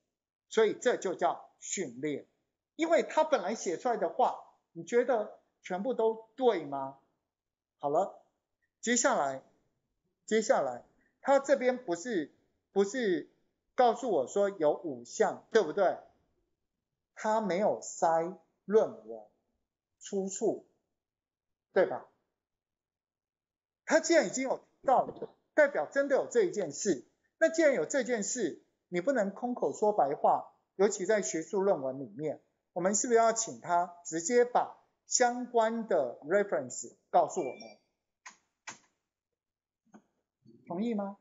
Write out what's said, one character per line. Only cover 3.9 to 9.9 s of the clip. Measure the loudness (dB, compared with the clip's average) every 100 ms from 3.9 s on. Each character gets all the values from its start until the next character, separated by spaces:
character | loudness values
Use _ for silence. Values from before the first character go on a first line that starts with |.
| -2
的 | -4
话， | 0 -2 -2 -16 _ _
你 | -16
觉 | 0 0 2
得 | 0 -2 -10 _ _
全 | -8 -6
部 | -4
都 | 0 0 -2 -12 0
对 | 2 2 -4
吗？ | -8 -8 -12 _ _ _ _ _ _ _ _
好 | -2
了， | 0 -2 -6 _ _ _ _ _ _
接 | -2 2
下 | 2 2
来， | -2 -4 _ _ _ _ _